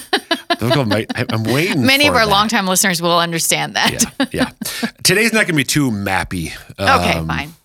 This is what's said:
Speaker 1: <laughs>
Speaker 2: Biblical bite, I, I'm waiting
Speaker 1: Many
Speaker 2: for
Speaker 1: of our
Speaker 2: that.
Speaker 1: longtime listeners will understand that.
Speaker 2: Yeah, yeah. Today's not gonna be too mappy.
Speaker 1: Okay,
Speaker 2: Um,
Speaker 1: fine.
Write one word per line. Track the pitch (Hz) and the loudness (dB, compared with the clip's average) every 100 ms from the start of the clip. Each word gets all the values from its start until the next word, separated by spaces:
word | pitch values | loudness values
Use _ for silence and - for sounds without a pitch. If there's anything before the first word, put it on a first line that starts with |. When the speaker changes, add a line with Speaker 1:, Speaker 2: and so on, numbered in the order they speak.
| - | -2
Speaker 1:
<laughs> | 381 - - - 339 | -4 -2 -6 -4 -2
Speaker 2:
Biblical | - - 120 | 0 0 2
bite, | 104 - - | 0 -2 -4
I, | 120 | -4
I'm | 117 | -2
waiting | 113 127 185 185 240 | 0 0 0 2 2
Speaker 1:
Many | 277 294 | 4 4
Speaker 2:
for | |
Speaker 1:
of | 262 | 2
our | 220 | 2
Speaker 2:
that. | |
Speaker 1:
longtime | 196 214 226 190 | 2 2 0 0
listeners | 185 196 170 | 0 0 0
will | 170 170 | 2 2
understand | 170 165 - - 147 98 | 2 -2 -2 -2 -2 0
that. | 139 | 0
Speaker 2:
Yeah, | - - - 269 | 0 -2 -2 -4
yeah. | - 247 - - - 226 - | -2 -4 -4 -10 -6 -8 -4
Today's | - 185 226 | 0 2 2
not | 214 202 | 2 2
gonna | 156 | 0
be | 127 | 0
too | 151 135 | 0 0
mappy. | 104 98 92 82 90 78 - - - | 0 -2 -2 -2 -4 -6 -10 -16 -4
Speaker 1:
Okay, | 98 269 - - | 0 2 2 0
Speaker 2:
Um, | - | -2
Speaker 1:
fine. | 131 147 170 | -4 -8 -14